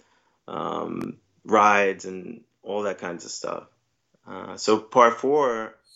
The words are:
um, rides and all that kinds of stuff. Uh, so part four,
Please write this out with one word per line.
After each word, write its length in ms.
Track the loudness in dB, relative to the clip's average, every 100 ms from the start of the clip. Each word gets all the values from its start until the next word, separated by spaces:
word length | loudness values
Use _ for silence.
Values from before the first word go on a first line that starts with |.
| _ _ _ _ -12
um, 720 | -8 -6 -6 -6 -8 -10 -12 _ _ 2
rides 600 | 6 6 6 2 0 -8
and 380 | -12 -12 -16 _ _
all 220 | -8 -4
that 160 | -4 -6
kinds 260 | -8 -10 -12
of 60 |
stuff. 320 | -12 -8 -10 -12 _ _ _ _ _ -18
Uh, 280 | -16 -14 -8
so 200 | 0 0
part 420 | 2 6 6 6
four, 560 | 0 2 2 -2 -8 -12 _